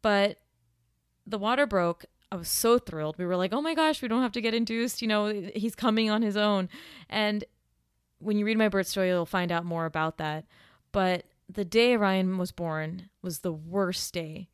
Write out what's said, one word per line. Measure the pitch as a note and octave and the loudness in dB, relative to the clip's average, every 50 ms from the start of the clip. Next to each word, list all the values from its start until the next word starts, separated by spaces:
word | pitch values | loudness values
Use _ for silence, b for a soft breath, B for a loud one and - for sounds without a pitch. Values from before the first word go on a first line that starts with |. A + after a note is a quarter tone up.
but | - A3 G#3 G3+ G3 G#3 - _ _ _ _ _ _ _ _ _ _ _ _ _ _ _ _ _ _ | 2 4 4 4 4 2 0 _ _ _ _ _ _ _ _ _ _ _ _ _ _ _ _ _ _
the | - G3 | -8 -6
water | G#3 G3 A3 B3 C4+ F#3+ | -4 0 0 2 2 0
broke. | A3+ G#3 F#3+ F3 E3+ E3+ _ - _ _ _ _ _ | 2 2 2 2 2 0 _ -10 _ _ _ _ _
I | - | -10
was | F3+ E3+ | -8 -6
so | - - - - A3+ A#3+ B3 | -4 -2 0 4 4 4 4
thrilled. | - - F3 D#3 D#3 D3+ D#3 | 2 -2 -8 -6 -4 -6 -4
We | - F3+ | -4 -2
were | F3 F3+ | 0 0
like, | F3+ F3+ F#3+ | 0 0 0
"Oh | G3+ C4+ | 0 -2
my | D4 D#4+ E4 | -2 0 0
gosh, | D#4 D#4+ D#4 D4+ - | 2 2 2 2 0
we | - | -2
don't | A#3 A3+ B3 | 0 0 2
have | C4 A#3+ | 0 0
to | G3+ A#3+ | -2 -2
get | G#3+ A3+ A3 | -2 0 0
induced. | A3+ A#3 A3 A3+ A3+ A#3 B3 - - | 0 0 0 0 -2 -2 -2 -4 -4
You | A#3 A3 | -2 0
know, | G#3+ G#3+ G#3 G#3 G#3+ G3+ F3+ - - | 2 2 2 0 -2 -4 -6 -8 -6
he's | A3 G3+ A3+ - | -4 -4 -4 -4
coming | - A3 B3 G#3+ A3 A3+ G#3+ | 0 0 2 2 2 2 2
on | G#3+ A3 | 2 2
his | A#3 G#3+ G3 | 0 0 2
own." | G#3 G#3 G#3+ G#3 G3 F#3 F3+ B B B B B B B B | 2 2 4 4 2 0 -2 B B B B B B B B
And | - G#3+ G#3+ G#3 G#3 G#3 - _ _ _ _ _ _ _ _ _ _ _ _ _ _ _ | -4 -2 0 0 0 -2 -6 _ _ _ _ _ _ _ _ _ _ _ _ _ _ _
when | - G#3+ G#3 | -4 0 0
you | G#3 G#3 | 2 2
read | G#3+ A3+ | 2 4
my | A3 A3 G#3+ | 4 4 4
birth | G3 G3 F#3 | 4 0 -2
story, | - - G3 F#3+ F#3 | 0 0 0 2 2
you'll | F3+ F3 E3+ | 2 0 0
find | - - F#3 F3+ E3+ | 0 -2 -2 0 0
out | E3+ E3+ F3 | -2 -2 -2
more | F3 E3+ E3 E3 | -2 -4 -2 -4
about | D#3+ D#3 D#3+ D#3+ D#3+ D#3+ - | -2 -2 -2 -2 -2 -2 -4
that. | D#3+ D3+ D3+ D#3 - b b b b b b b b _ - | -6 -4 -4 -6 -10 b b b b b b b b _ 0
But | G#3 F#3+ F#3 F#3 F3 - _ _ _ _ - | 2 2 2 2 0 -4 _ _ _ _ -12
the | F#3 - G3+ | -6 -6 -6
day | E3+ - A3+ A#3 B3 B3 | 2 4 4 6 6 4
Ryan | A3 G#3 F#3+ F#3+ F#3+ F#3+ F#3 F#3 | 4 4 2 2 2 2 2 0
was | F#3+ F3+ F3+ - | -2 -2 -4 -4
born | - F3 E3 D#3 D#3 D#3 D#3 F3 F#3 F3+ G3 _ _ | -6 -6 -4 -4 -4 -6 -6 -8 -10 -12 -16 _ _
was | - F3+ E3 D3 | -10 -8 -8 -4
the | - F#3 | -4 -6
worst | D#3+ D#3 D#3 E3 F3 G3 G3 F3+ F#3 - - - - | -6 -6 -10 -4 -2 0 0 0 -2 -4 -6 -6 -6
day | F3+ E3 D#3 D#3 E3 F#3 _ | -6 -8 -8 -10 -12 -14 _